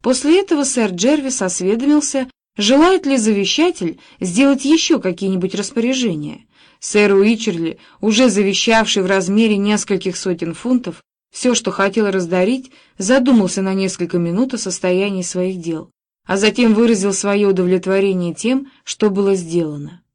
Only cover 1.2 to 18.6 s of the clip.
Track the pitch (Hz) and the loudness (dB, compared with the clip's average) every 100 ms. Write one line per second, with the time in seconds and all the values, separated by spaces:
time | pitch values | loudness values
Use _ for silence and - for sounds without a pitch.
1.2 | 269 262 190 - 185 226 277 302 294 269 | -2 -4 -4 -2 -2 0 2 0 0 -4
2.2 | 262 _ _ - 208 277 339 381 277 269 | -6 _ _ -4 2 4 6 4 2 0
3.2 | 214 202 190 - 349 349 170 - - _ | 2 0 0 0 0 0 -8 -8 -20 _
4.2 | 185 180 277 269 269 320 - 285 185 175 | -4 2 2 2 2 0 2 0 0 -4
5.2 | 196 190 190 190 196 - 233 262 240 156 | -4 -2 -4 -4 -4 -2 -2 0 -2 -4
6.2 | 147 - _ _ _ _ - 208 208 196 | -8 -14 _ _ _ _ -2 2 4 4
7.2 | 208 226 220 170 165 - _ _ 214 214 | 4 2 -2 -4 -6 -8 _ _ 0 4
8.2 | 262 196 202 190 - 226 220 202 185 196 | 4 4 0 0 2 2 2 -2 0 0
9.2 | 180 202 226 202 202 208 - 190 190 180 | 2 2 2 2 0 -2 -2 -4 -4 -6
10.2 | 190 175 170 165 240 254 214 160 _ _ | -6 -4 -6 -6 -2 0 -2 -12 _ _
11.2 | _ - 254 226 196 185 196 202 208 190 | _ -4 -2 0 -4 -2 -2 0 0 -2
12.2 | 170 180 190 262 - _ _ - 190 262 | -2 0 0 -2 -8 _ _ -8 0 2
13.2 | 254 240 180 196 190 190 190 - 175 175 | 4 4 4 -2 -2 -2 -4 -4 -4 -2
14.2 | 170 180 262 - 190 - 185 180 202 190 | -2 -2 -2 -4 -8 -4 -2 0 -2 -4
15.2 | 180 180 180 185 165 160 - _ _ _ | -6 -4 -4 -6 -8 -8 -10 _ _ _
16.2 | - 196 214 214 233 214 233 214 202 196 | -6 0 0 2 2 4 4 2 0 -2
17.2 | 202 202 202 185 180 185 185 196 196 180 | -2 2 2 2 0 0 0 0 0 0
18.2 | 175 156 226 262 | -4 -4 -2 -2